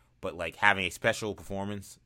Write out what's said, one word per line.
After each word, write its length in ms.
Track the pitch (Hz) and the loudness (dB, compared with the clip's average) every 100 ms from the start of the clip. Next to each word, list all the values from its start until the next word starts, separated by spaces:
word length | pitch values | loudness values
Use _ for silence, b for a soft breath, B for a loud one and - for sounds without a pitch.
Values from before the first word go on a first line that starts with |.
| _ _ | _ _
but, 160 | 95 80 | -10 -6
like, 180 | 82 - | -8 4
having 280 | 104 98 | 6 6
a 60 | 90 | 2
special 440 | - 120 107 110 | 0 0 0 -4
performance 640 | 95 80 98 101 104 - - | -8 -8 -6 -6 -8 -12 -20